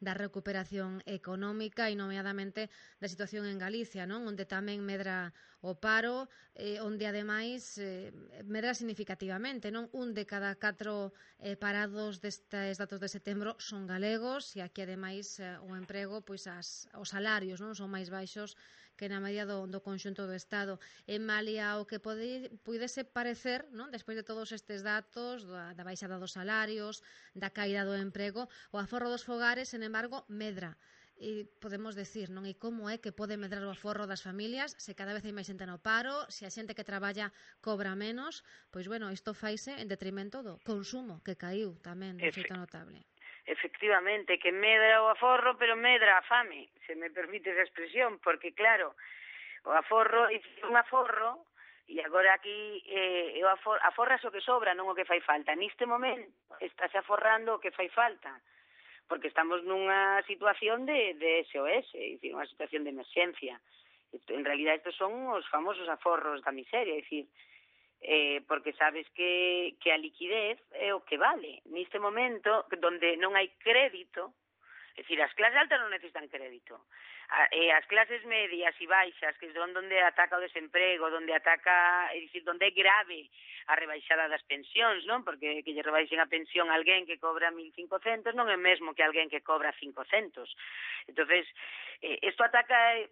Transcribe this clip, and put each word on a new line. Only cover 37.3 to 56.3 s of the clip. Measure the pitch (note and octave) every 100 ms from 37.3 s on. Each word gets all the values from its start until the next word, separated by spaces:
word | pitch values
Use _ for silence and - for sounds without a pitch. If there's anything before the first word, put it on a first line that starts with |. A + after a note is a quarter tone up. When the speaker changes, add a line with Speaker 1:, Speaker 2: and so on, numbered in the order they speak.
| - - _
Speaker 1:
cobra | A3 G3+ G3+ F#3+
menos? | G#3+ A#3+ D4 E4 - - _
Pois, | F#3 F3+
bueno, | A3+ G#3
isto | F#3+ -
faise | G3+ G#3+ G#3+ -
en | C#4 G3+
detrimento | F#3+ F#3+ G3 G3+ C4 A3+
do | E3+
consumo, | - G3+ G3 B3+ B3 E3 -
que |
caíu | F3+ F3 G3 G#3 E3
tamén | - F3 F#3+ F3+
dun | E3+
Speaker 2:
Efe- | F#3+ F3+
Speaker 1:
xeito |
notable. | F#3 F3 - - - _ _ - - -
Speaker 2:
Efectivamente, | D#3 E3+ - G#3 F#3+ F#3 G#3+ F#3+ F3+
que | F3
medra | F#3+ G#3+ A3 A3 A3
o | A3
aforro, | G#3+ B3 B3+ A#3+ A#3+
pero | A#3 A3+
medra | A#3+ B3 G#3+ F#3
a |
fame, | - A#3+ A3 D3 - _ -
se | D#3+
me | E3+
permite | D#3+ E3 G3+ F#3
esa | F3+
expresión, | F3+ - E3 G3+ A#3+ G3
porque, | F3+ D#3+ F3 -
claro, | A3 G#3+ D#3 - - - - - - - -
o | D#3
aforro, | - A3 G#3+ A3+ A3+
e | A3 - -
un | A#3
aforro, | A#3+ A#3 B3+ B3 G#3+ A3+ B3+ - _ - -
e | _ D#3+
agora | D#3 F3+ F#3+
aquí, | F#3+ G3+ G#3 G#3+ G3+ -
eh, | G3 F#3 F3+ E3 D#3
o | F#3+
afor-, | F#3+ G#3+ G#3+
aforras | F3 - A#3+ B3+
o | A#3
que | G3
sobra, | - A#3 G#3
non | F3+ F#3+
o | F#3
que |
fai | F3+ F3
falta. | - D3+ D3
Neste | D#3 G3+ -
momento, | A#3+ A#3+ C4 B3+ G3